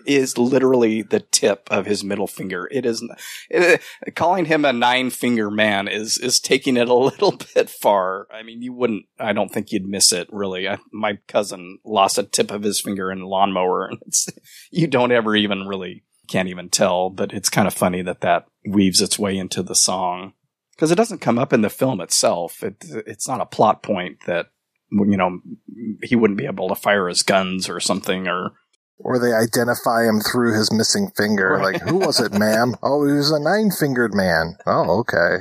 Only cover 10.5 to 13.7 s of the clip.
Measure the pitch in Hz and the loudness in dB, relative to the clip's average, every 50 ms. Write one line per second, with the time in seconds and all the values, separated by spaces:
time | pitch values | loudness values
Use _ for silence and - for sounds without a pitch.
10.5 | 92 92 95 95 101 101 - _ - 107 107 107 104 101 _ - - 120 104 95 | -4 -4 -4 -4 -6 -6 -8 _ -8 -4 -4 -4 -4 -6 _ -4 -2 -2 -2 -2
11.5 | 101 92 90 87 95 - _ 117 107 104 98 98 - - 104 - - - 117 107 | -6 -12 -14 -16 -18 -20 _ -2 2 2 4 4 2 0 -2 -2 -2 -2 -2 -2
12.5 | 104 104 104 107 98 - - - 104 95 95 92 95 95 92 92 98 95 98 101 | -4 -4 -4 -4 -4 -2 -4 -4 -6 -4 -4 -6 -6 -6 -6 -4 0 0 2 2
13.5 | 95 90 90 92 | 2 2 2 2